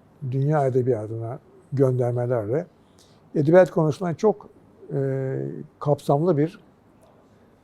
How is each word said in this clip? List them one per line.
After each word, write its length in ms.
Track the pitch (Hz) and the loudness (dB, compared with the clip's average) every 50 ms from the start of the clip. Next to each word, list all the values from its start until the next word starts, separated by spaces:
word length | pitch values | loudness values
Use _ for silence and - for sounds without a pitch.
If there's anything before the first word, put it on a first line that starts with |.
| _ _ _ _ 143 127 | _ _ _ _ -10 -6
dünya 360 | 123 135 135 147 156 151 139 | -4 -2 0 0 0 2 0
edebiyatına 720 | 131 123 131 123 123 123 107 110 107 113 113 117 113 127 - - - - - - _ 143 | 2 0 0 0 0 -2 -2 -4 -8 -10 -10 -10 -10 -12 -14 -18 -20 -20 -20 -16 _ 0
göndermelerle 920 | 131 139 131 127 123 123 120 120 123 123 120 127 117 104 101 123 156 180 - _ _ _ _ _ - - _ - _ _ _ - | 2 2 2 2 0 0 -2 -2 -2 -2 -2 -2 -2 -2 -2 -4 -4 -4 -8 _ _ _ _ _ -20 -20 _ -20 _ _ _ -4
edebiyat 360 | 165 143 147 170 185 180 180 | 0 2 6 6 6 6 6
konusunda 440 | - 175 160 156 135 - 185 175 151 | 4 0 0 0 0 -2 -4 -6 -4
çok, 340 | - - 214 196 - - - - - - - _ - - - 151 | 0 0 0 0 0 -6 -18 -20 -20 -20 -20 _ -20 -14 -8 -4
e, 440 | 143 135 135 135 135 135 135 135 135 135 139 - - - - _ _ | -4 -2 -2 -2 -4 -4 -4 -6 -6 -6 -8 -10 -12 -14 -18 _ _
kapsamlı 600 | - 147 143 - - - 143 143 165 185 165 139 | -2 -2 -2 0 2 0 2 2 2 2 2 2
bir 220 | 151 170 - - - _ _ _ _ _ _ _ - _ _ _ _ _ _ _ _ _ _ _ | 0 -2 -4 -10 -20 _ _ _ _ _ _ _ -20 _ _ _ _ _ _ _ _ _ _ _